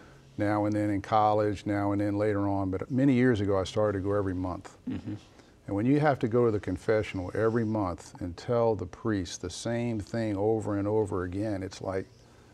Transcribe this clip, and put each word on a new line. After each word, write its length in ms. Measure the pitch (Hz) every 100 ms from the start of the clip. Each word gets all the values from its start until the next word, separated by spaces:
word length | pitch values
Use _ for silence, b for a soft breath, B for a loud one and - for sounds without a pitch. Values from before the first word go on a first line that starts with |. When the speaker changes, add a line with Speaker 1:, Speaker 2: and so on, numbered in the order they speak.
| B B B -
Speaker 1:
now 260 | 104 104
and 100 | 104
then 140 | 107 104
in 140 | 101
college, 640 | - 110 107 107 104 98 -
now 260 | 101 101
and 80 | 101
then 160 | 104 101
later 320 | 107 101 101
on. 220 | 98 95
But 200 | 92 -
many 220 | 123 139
years 300 | 123 127 110
ago, 160 | 101 98
I 60 |
started 340 | 90 110 107 98
to 40 |
go 120 | 95
every 180 | 101 98
month. 400 | 90 92 90 - - -
Speaker 2:
Mm-hmm. 260 | 101 101 104 B B B B -
Speaker 1:
And 100 | 101
when 80 |
you 160 | 120 143
have 180 | 151 131
to 80 | 123
go 180 | 120 120
to 40 |
the 100 | 104
confessional 680 | - 92 - 110 101 98 87
every 320 | - 113 117 110
month 520 | 110 92 85 - -
and 120 | 90 85
tell 360 | - 120 117
the 120 | 104 90
priest 560 | - 113 101 87 -
the 80 | 90
same 500 | - 117 117 120 113
thing 340 | 95 117 110
over 440 | 98 107 113 104 101
and 100 | 98
over 360 | 110 101 98
again, 380 | 90 95 110 95
it's 200 | 92 -
like, 240 | 101 95 92 - B B B